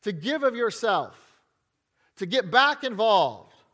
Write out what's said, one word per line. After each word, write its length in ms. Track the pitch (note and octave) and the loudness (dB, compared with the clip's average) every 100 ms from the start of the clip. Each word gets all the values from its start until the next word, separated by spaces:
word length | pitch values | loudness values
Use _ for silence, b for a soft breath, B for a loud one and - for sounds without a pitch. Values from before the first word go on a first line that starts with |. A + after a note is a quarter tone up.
to 100 | G#3 | -8
give 300 | F3 F3 D4+ | -8 -4 -2
of 140 | C#4 A#3 | -2 -2
yourself, 600 | A#3 - A3+ F#3 C3 - _ _ _ _ _ _ _ _ _ - | -4 -2 -2 -2 -2 -12 _ _ _ _ _ _ _ _ _ -12
to 100 | F#3 | -4
get 240 | B3 F#3+ | -4 2
back 320 | A#3 C#4 C#4+ | 4 4 0
involved 720 | C4+ G3+ A3 G3+ D3 G#2+ - _ _ | -6 0 4 4 4 -2 -20 _ _